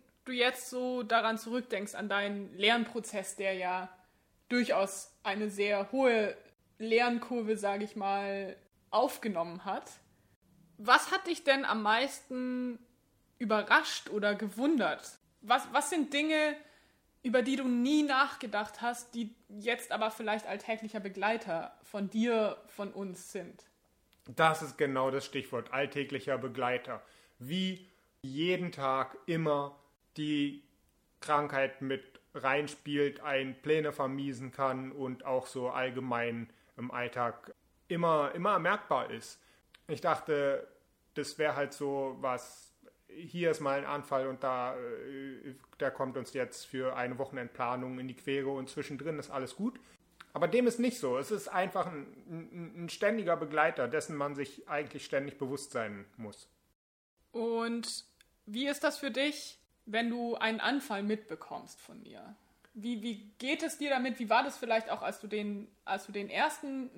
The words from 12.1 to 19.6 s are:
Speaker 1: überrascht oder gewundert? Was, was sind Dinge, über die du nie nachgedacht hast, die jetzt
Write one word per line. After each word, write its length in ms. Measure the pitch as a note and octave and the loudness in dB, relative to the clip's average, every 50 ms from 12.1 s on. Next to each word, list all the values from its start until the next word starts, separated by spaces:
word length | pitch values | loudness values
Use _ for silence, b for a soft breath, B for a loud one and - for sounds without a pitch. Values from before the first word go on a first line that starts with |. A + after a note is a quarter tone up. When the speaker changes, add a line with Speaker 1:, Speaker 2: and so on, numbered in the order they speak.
| - - - - B3+ B3+ B3+ B3+ B3+ B3+ B3 B3 A#3+ A3+ - - _ _ _ _ _ _ _ _ _ - | -2 -8 -10 -8 -6 -4 -4 -2 -2 -2 -4 -4 -6 -8 -14 -20 _ _ _ _ _ _ _ _ _ -4
Speaker 1:
überrascht 720 | B3 G3+ A3 G#3+ G3+ G#3 A#3 D4+ D#4 - - - - - | 0 2 2 2 6 6 6 6 6 4 -2 -6 -6 -4
oder 240 | - G#3 G3+ G#3 G#3 | -2 0 2 2 2
gewundert? 840 | G3+ A3 G#3 F#3+ G#3+ B3+ D4 E4 C4 G3 D#3+ D3 - - - - - _ _ _ _ | 0 -2 -4 -2 0 2 4 4 4 4 2 2 -2 -6 -12 -18 -20 _ _ _ _
Was, 260 | - G#3 A#3+ C4+ C4 - - | 0 2 4 4 4 2 2
was 160 | C#4 C#4+ - | 2 2 2
sind 240 | F#4 E4 C#4+ - - | 2 0 0 2 2
Dinge, 420 | C#4+ D4+ D#4 D#4 D#4 D4+ D4+ D4 D4+ D4 B B B B B B B B _ _ _ | 2 2 2 4 4 4 2 0 -2 -8 B B B B B B B B _ _ _
über 200 | - B3+ A3 B3+ | -2 2 4 4
die 160 | A#3 B3+ C4+ C4 | 4 4 2 2
du 100 | C4+ B3+ | 2 2
nie 360 | B3 A#3+ A#3+ C4+ D4+ D4+ D4+ | 2 2 4 4 6 6 6
nachgedacht 800 | C#4+ C4+ C4 C#4+ C4+ - - - A3 G#3 G#3 G#3+ G#3+ - - | 6 4 4 4 4 0 -4 -6 -4 -2 -2 -4 -4 -6 -4
hast, 320 | - A#3+ A#3+ A#3+ - - - | -2 -2 -2 -4 -8 -8 -6
die 200 | A#3 A3+ G#3 - - _ - | -6 -6 -6 -8 -14 _ -18
jetzt 420 | G3+ G#3 | -14 -6